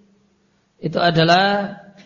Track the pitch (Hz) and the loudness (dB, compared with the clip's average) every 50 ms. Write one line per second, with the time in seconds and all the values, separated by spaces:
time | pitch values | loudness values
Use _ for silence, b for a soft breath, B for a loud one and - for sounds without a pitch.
0 | _ _ _ _ _ _ _ _ _ _ _ _ _ _ _ _ - 165 160 - | _ _ _ _ _ _ _ _ _ _ _ _ _ _ _ _ -10 -8 -4 -2
1 | 175 175 165 160 160 165 170 180 196 196 202 202 196 - - - - - - - | 0 0 2 2 2 4 4 2 2 0 -2 -4 -4 -8 -10 -16 -20 -20 -20 -20
2 | - | -20